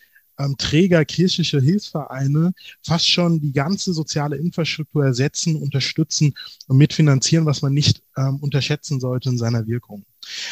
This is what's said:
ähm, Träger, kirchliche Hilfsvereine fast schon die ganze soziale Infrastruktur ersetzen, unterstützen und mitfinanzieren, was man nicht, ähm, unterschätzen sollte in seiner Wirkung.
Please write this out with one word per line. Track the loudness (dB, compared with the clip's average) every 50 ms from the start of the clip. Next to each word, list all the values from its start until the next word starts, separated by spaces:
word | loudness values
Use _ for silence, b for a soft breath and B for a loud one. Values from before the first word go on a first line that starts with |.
| b b b b b _ _ -6
ähm, | -6 -4 -4 -4
Träger, | -4 0 2 2 4 6 4 4 4
kirchliche | 2 0 0 0 2 2 0 -2 0 0 2
Hilfsvereine | 2 2 2 0 -2 -4 -8 -8 -8 -8 -6 -4 -2 0 2 2 2 2 0 B B B B B
fast | -4 -2 -2 0 2 2
schon | 2 2 2 2 2 2
die | 0 0 -2
ganze | 0 0 0 -2 -2 -2 -4 -4
soziale | -4 -4 -4 -2 -2 -2 -2 -4 -4
Infrastruktur | -4 -4 -2 -2 -4 -4 -4 -6 -8 -4 0 2 2
ersetzen, | 2 2 2 0 0 -2 -2 -2 -2 -2
unterstützen | -2 -2 -2 -2 -2 -2 -2 -2 -2 -2 -2 0 2 2 2 B B B B B B B 2
und | 6 6
mitfinanzieren, | 6 6 4 4 4 4 4 4 2 2 2 2 2
was | 0 0 -2
man | -2 -2 0
nicht, | 2 2 2 0 0 -4 _ _ -4
ähm, | -2 -2 -2 -4
unterschätzen | -4 -4 -2 -2 -2 -2 -4 -4 -4 -6 -6 -4
sollte | -2 -4 -4 -4 -2 -2
in | -2 -2
seiner | -2 -2 -2 -2 -2 -4
Wirkung. | -4 -6 -6 -10 -16 -20 -20 _ _ _ B B B B B B